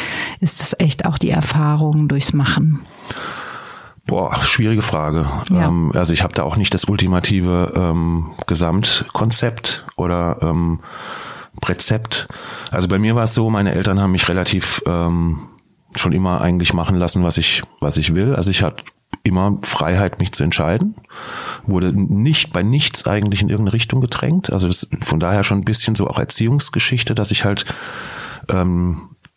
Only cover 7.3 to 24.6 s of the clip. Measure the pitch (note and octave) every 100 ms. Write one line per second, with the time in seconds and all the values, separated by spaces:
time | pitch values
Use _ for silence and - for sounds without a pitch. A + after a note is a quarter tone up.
7.3 | G2 F2+ F2 F2+ F2 F2+ E2 E2 E2+ E2
8.3 | - - E2+ E2+ F#2 A#2 - - - A2+
9.3 | A2+ B2 A2+ - - - - F2 F2 E2+
10.3 | - D#2+ E2 E2+ E2 - - - - -
11.3 | - - - - F2+ - A2 A2+ - -
12.3 | - - - - - F#2 F#2+ A2 A#2 A2
13.3 | - A2+ G#2+ G2+ F2 F#2+ G2 G2 F#2 -
14.3 | F2+ F2 F#2+ - - - F2 E2+ E2+ E2+
15.3 | D2+ - - _ _ _ - F#2 E2 F#2
16.3 | F2+ F2 F2 F2 F2 D#2+ F#2 F2 F#2 F2
17.3 | D#2+ E2 - - _ C#2+ E2 D#2 E2 A2+
18.3 | C3+ F#2 F#2 E2 - - - _ - -
19.3 | F#2 G2 G2+ - - D#2 F2+ G2 - F#2+
20.3 | - D2 - D#2 G#2 G3 A3 - - -
21.3 | - - - - F#2 F2+ G2 F#2+ G2 B2+
22.3 | D#3 - F2+ G2 C#3 - - - F#3 G#2
23.3 | G2 G#2 G#2+ G#2 A2+ A2+ B2+ B2+ - -
24.3 | E3+ - F#2+